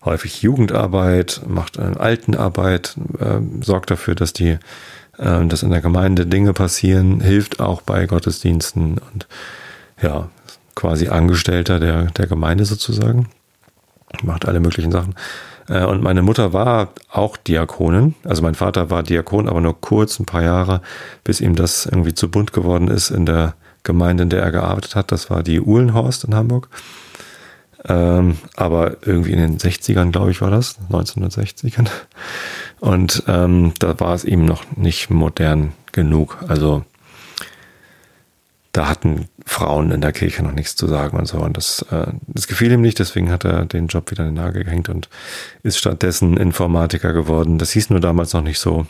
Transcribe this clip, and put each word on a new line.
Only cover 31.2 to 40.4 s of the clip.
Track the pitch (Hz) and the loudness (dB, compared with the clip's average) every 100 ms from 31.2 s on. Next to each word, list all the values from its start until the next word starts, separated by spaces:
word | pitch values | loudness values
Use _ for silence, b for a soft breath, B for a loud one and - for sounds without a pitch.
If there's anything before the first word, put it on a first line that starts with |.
| 92 104 104 - 127 117 113 B B B B B B B B B | -4 -4 -6 -4 -6 0 -2 B B B B B B B B B
Und, | - 92 92 - - | 0 2 2 0 0
ähm, | 90 87 90 85 85 | 2 4 4 4 2
da | 87 80 | -2 0
war | 87 87 | -2 -2
es | |
ihm | - 90 82 | 0 2 4
noch | 82 - - | 2 -6 -2
nicht | 90 80 - | -2 -2 0
modern | 85 80 - 80 78 73 - - | 0 0 0 0 2 -2 -6 -6
genug. | - 78 78 76 - 175 | -2 2 2 0 -4 -4
Also | 78 76 73 - _ B B B B B B B B B B B B B B _ _ _ | 0 2 0 -4 _ B B B B B B B B B B B B B B _ _ _
da | - 73 | -4 -2
hatten | 76 82 76 82 _ - | 0 0 -2 -6 _ -10
Frauen | - 80 73 80 | -4 0 0 2
in | 85 | 0
der | 73 | -2
Kirche | - 85 - | 0 -4 -2